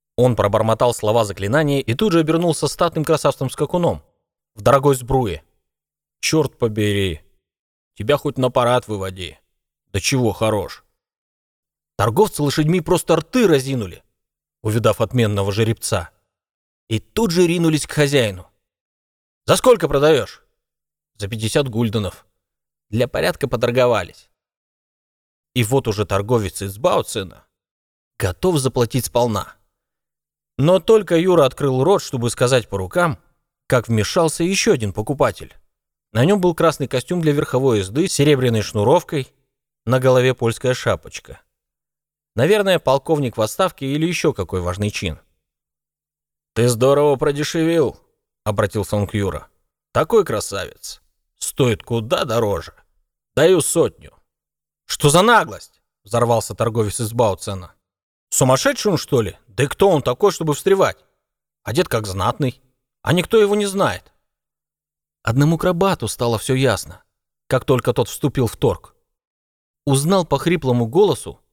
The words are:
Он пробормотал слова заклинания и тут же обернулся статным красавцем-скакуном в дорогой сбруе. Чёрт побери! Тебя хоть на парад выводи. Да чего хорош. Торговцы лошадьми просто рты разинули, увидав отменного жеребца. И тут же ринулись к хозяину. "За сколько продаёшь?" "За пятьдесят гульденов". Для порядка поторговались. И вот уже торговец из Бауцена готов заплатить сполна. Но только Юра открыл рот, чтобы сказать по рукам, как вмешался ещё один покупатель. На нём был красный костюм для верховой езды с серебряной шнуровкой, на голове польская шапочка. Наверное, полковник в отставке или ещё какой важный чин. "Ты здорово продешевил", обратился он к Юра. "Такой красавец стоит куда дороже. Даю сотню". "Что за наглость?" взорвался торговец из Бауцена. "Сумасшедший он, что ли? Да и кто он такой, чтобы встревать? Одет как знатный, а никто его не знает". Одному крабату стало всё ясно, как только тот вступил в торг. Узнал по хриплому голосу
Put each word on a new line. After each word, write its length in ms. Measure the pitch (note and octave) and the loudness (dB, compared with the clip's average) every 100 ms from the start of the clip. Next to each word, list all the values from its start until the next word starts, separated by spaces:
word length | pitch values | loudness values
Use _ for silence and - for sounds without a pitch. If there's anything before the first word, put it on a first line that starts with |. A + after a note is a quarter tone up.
| _ - | _ 0
Он 180 | B2+ A2 | 2 2
пробормотал 580 | G2+ G#2 A2 A2+ B2 | 2 2 0 2 0
слова 300 | A2+ G#2+ A#2 | 0 0 0
заклинания 560 | G#2+ F#2 G2 C#3 D3 C#3 | 0 -4 -2 0 0 -2
и 140 | B2 | -2
тут 180 | B2+ A3 | -2 2
же 80 | E3+ | 2
обернулся 480 | D#3 E3 E3+ D3+ D3 | 2 0 0 -2 -4
статным 380 | - E3+ E3 D3 | -2 -2 -2 -2
красавцем-скакуном 1000 | D#3 D3 - C3 - D3 F3+ E3 D#2+ - _ _ _ _ - | 0 0 -2 -6 -4 -4 0 -2 -4 -10 _ _ _ _ -2
в 60 | |
дорогой 340 | G2+ C#3 C#3+ C3+ | 2 4 4 0
сбруе. 500 | A#2+ C3+ A2+ D2 - _ _ _ _ _ _ _ | 0 -2 -2 -6 -12 _ _ _ _ _ _ _
Чёрт 380 | - D#3 C3+ - | -2 0 -2 -2
побери! 640 | A#2+ G#2+ G#2 G2+ F#2+ D2+ _ _ _ _ _ _ _ _ | -4 0 0 0 -2 -4 _ _ _ _ _ _ _ _
Тебя 220 | G#2+ C#3+ | -2 0
хоть 200 | D3 C3 | -2 -2
на 120 | B2+ | 0
парад 380 | B2+ A#2+ B2 - | 2 2 0 -2
выводи. 520 | G#2 F#2+ F#2+ F2 - _ _ _ _ _ | -8 -8 -10 -14 -14 _ _ _ _ _
Да 120 | G2 | -6
чего 320 | - C3+ A#2 | -2 0 0
хорош. 520 | F#2+ A2 G#2+ D#2+ - _ _ _ _ _ _ _ _ _ _ _ - | 0 -2 -2 -6 -14 _ _ _ _ _ _ _ _ _ _ _ -4
Торговцы 440 | A2 A#2 G#3+ - | -2 2 0 0
лошадьми 400 | D3 - D3+ F3+ | -2 0 0 0
просто 340 | D#3+ F3 - E3 | 0 -2 2 0
рты 320 | - B3+ G#3 | 0 0 4
разинули, 560 | C#3+ C3 C3 F#2+ E2+ _ _ _ _ _ _ | 2 0 -6 -6 -12 _ _ _ _ _ _
увидав 400 | A2 A2+ A2+ G#2 | -2 2 2 2
отменного 500 | A2+ B2 A2 G2+ G2 | -2 0 0 0 -2
жеребца. 600 | G2+ A2 A2+ - G2 E2+ _ _ _ _ _ _ _ _ | 0 0 -2 -4 -6 -6 _ _ _ _ _ _ _ _
И 120 | A2+ | -6
тут 320 | - - A3+ | -4 -4 0
же 140 | E3+ F3 | 2 2
ринулись 400 | F3 E3 D3+ - | 2 0 0 -4
к 60 | |
хозяину. 580 | - C#3+ C#3 A2 F#2 - _ _ _ _ _ _ _ _ _ - | -2 0 2 0 -6 -16 _ _ _ _ _ _ _ _ _ -2
"За 100 | F#3 | 2
сколько 320 | C4 A3 C#3+ | 4 4 2
продаёшь?" 560 | C#3+ D3+ D3 G2+ - _ _ _ _ _ _ _ _ | 2 4 2 0 -12 _ _ _ _ _ _ _ _
"За 120 | G2 | -10
пятьдесят 400 | A2 G#2+ D#3 C#3 | -6 -2 0 0
гульденов". 600 | G#2+ A#2 A2 F#2+ - _ _ _ _ _ _ _ | -2 -2 -2 -6 -10 _ _ _ _ _ _ _
Для 180 | A2 B2 | -2 -2
порядка 400 | - F3+ E3+ C3 | -2 -4 -4 -4
поторговались. 800 | B2 A#2+ B2 B2 A2 F#2 - _ _ _ _ _ _ _ _ _ _ _ _ _ B2 | -2 0 2 2 2 -2 -12 _ _ _ _ _ _ _ _ _ _ _ _ _ -2
И 80 | |
вот 240 | A2 C3+ A#2+ | 0 0 0
уже 180 | G2+ G2+ | -4 -2
торговец 560 | G2 G2+ A#2+ G2 - | -2 0 -2 -2 -6
из 160 | G2 G2 | -10 -4
Бауцена 680 | E3+ G3 - A2 F#2 - _ _ _ _ _ _ _ _ | -2 0 -2 -8 -10 -16 _ _ _ _ _ _ _ _
готов 400 | G2 - F#3 D#3+ | -6 -2 0 0
заплатить 460 | C3 C3 A#2 C3 - | 0 -2 -2 -2 -2
сполна. 500 | A#2+ A#2+ G#2 - - _ _ _ _ _ _ _ _ _ - | -2 0 -2 -6 -16 _ _ _ _ _ _ _ _ _ -2
Но 200 | D3 F#3 | 2 2
только 380 | - A3 F#3 E3+ | 4 2 4 2
Юра 280 | F3+ E3+ C3 | 4 4 2
открыл 380 | - C#3+ C3 | 0 -2 0
рот, 200 | C#3+ G3 | 2 2
чтобы 260 | - C3 A#2 | 0 -4 -4
сказать 400 | - B2 C3 G#2+ | 0 2 2 0
по 80 | G2 | -8
рукам, 400 | F#2 F3 F3 A2 _ _ _ _ _ | -4 -2 -2 -2 _ _ _ _ _
как 220 | B2+ A2 | 0 2
вмешался 560 | A2+ G2+ F#3 D#3+ - | 0 0 0 0 0
ещё 300 | E3+ G3 A#3 | -2 0 2
один 200 | D#3 G#2+ | 0 0
покупатель. 640 | G2 A2 D3 C3 - D#2 - _ _ _ _ _ | -6 -6 0 0 -2 -16 -20 _ _ _ _ _
На 140 | A2 D3 | 0 2
нём 140 | G#3 | 4
был 120 | F3+ | 2
красный 340 | E3 E3 - C3+ | 2 0 0 -4
костюм 320 | B2+ - F3+ | -4 -2 -2
для 120 | D#3 | 0
верховой 480 | C#3+ D3 B2+ C3+ A2 | 0 0 0 2 2
езды 280 | F#2+ B2 F#3 | 0 -2 -2
с 60 | |
серебряной 480 | - D3+ C#3 B2+ A2 | 2 2 4 2 0
шнуровкой, 720 | G2+ A2 G#2+ E3+ - D3+ C3 _ _ _ _ _ - | -2 -2 2 2 0 -8 -8 _ _ _ _ _ -2
на 120 | B2+ | 0
голове 360 | C3 B2+ B2+ B2 | 4 4 2 0
польская 400 | A#2 A2+ B2 B2+ | -2 -2 -2 -2
шапочка. 640 | A#2+ F#2 - - - - _ _ _ _ _ _ _ _ _ - | -2 -4 -6 -20 -18 -20 _ _ _ _ _ _ _ _ _ -2
Наверное, 420 | C#3+ G#3 G3 F3 | 2 2 2 0
полковник 580 | - C3+ - D3+ C3 A2 | 2 0 0 -2 -2 -2
в 60 | |
отставке 460 | A2 - F#3 - C3+ | -4 0 -4 -2 -6
или 180 | D3 E3 | -2 -2
ещё 260 | E3 D#3+ | -2 -2
какой 300 | A#2+ F#2 F#2 | -4 -6 -4
важный 300 | F2 F2+ G#2 | -4 -4 -4
чин. 280 | - F#2+ D2 _ _ _ _ _ _ _ _ _ _ _ _ _ | -4 -8 -8 _ _ _ _ _ _ _ _ _ _ _ _ _
"Ты 140 | - A#2+ | -2 0
здорово 480 | A#2 C3 C#3 D3 C3 | 2 2 4 2 2
продешевил", 840 | D3+ C#3+ D3 E3+ D#3+ E3 B2 - _ _ _ _ G#2 | 0 -2 -4 -2 0 2 0 -4 _ _ _ _ -6
обратился 460 | G#2+ G#2 G#2+ F#2+ G#2 | -2 -2 -4 -4 -4
он 120 | G2+ | -2
к 60 | |
Юра. 340 | G#2+ G2 D2+ - _ _ _ _ | -4 -4 -6 -14 _ _ _ _
"Такой 340 | B2 D#3 A3+ F3 | -2 2 2 2
красавец 760 | G#2+ - G2 F2 - - - _ _ _ _ | -4 -6 -8 -10 -14 -18 -20 _ _ _ _
стоит 460 | - - B2+ G#2 | -12 -2 0 0
куда 420 | - A#2 A2+ F3 D3+ | -4 -6 -4 -4 -2
дороже. 480 | A2+ A2 F#2 - _ _ _ _ _ _ - | -2 -2 -4 -8 _ _ _ _ _ _ 2
Даю 260 | D#3+ F#3 | 4 4
сотню". 520 | - E3 B2 - - _ _ _ _ _ _ _ _ | 2 0 -2 -4 -20 _ _ _ _ _ _ _ _
"Что 240 | - D3 | 0 2
за 120 | D#3+ | 4
наглость?" 600 | G#3+ A3+ C#3+ F#2 - _ _ _ | 4 4 2 -8 -20 _ _ _
взорвался 520 | _ A#2 A#2 A#2 - A2 | _ -2 2 2 0 -4
торговец 440 | A#2 A2 G#2+ - | -2 0 -4 -4
из 140 | A2 | -6
Бауцена. 640 | A2+ A2+ F#2 - F#2+ E2+ _ _ _ _ _ _ | 0 0 0 -8 -12 -14 _ _ _ _ _ _
"Сумасшедший 640 | - C3 C3 C4+ C4+ G#3+ | 0 2 2 2 0 -2
он, 60 | E3+ | -2
что 240 | - B2+ | 0 -2
ли? 160 | G2+ - _ | -2 -8 _
Да 160 | - | -4
и 40 | C3+ | -4
кто 220 | - G3 | 2 4
он 120 | D#3+ | 4
такой, 300 | B2+ B2+ G3+ | 0 0 0
чтобы 220 | - D#3+ | 0 -4
встревать? 440 | C#3+ G3 F#3+ C3+ - _ _ _ _ _ _ | -2 2 2 2 0 _ _ _ _ _ _
Одет 240 | - B2+ F3 | -6 -2 -2
как 200 | A#2+ G#2 | -2 -4
знатный, 540 | F#2+ G2 - C3+ - _ _ _ _ | -2 -2 -2 -4 -6 _ _ _ _
а 120 | - | -2
никто 240 | F3 E3+ A3+ | 0 2 2
его 180 | G#3 G#3 | 2 0
не 100 | G3+ | -2
знает". 480 | G3 D3+ F2+ - _ _ _ _ _ _ _ _ _ _ _ | -2 -2 -2 -12 _ _ _ _ _ _ _ _ _ _ _
Одному 340 | - A#2+ D3 E3 | -2 2 2 2
крабату 500 | F3+ E3+ G3 F3+ D3+ | 0 0 0 0 -6
стало 300 | - A#2+ A2+ | -4 -2 -2
всё 180 | - C3 | -2 0
ясно, 480 | C3+ G2+ D2+ - _ _ _ _ _ | 2 0 -6 -18 _ _ _ _ _
как 180 | B2+ - | -4 0
только 280 | B2+ - | 0 0
тот 140 | B2 A#2 | -2 -4
вступил 400 | - C#3+ - A#2 | -4 -4 -2 -4
в 80 | - | 0
торг. 400 | A#2 F2 - _ _ _ _ _ _ _ _ _ - | -2 -2 -10 _ _ _ _ _ _ _ _ _ -2
Узнал 400 | C3+ D3+ G3 E3 | 0 2 0 0
по 120 | C#3 | -2
хриплому 500 | E3 F3 C3 A#2+ A2+ | 0 -2 0 0 0
голосу 520 | C#3+ G3+ C3 - - _ | 2 2 2 -6 -18 _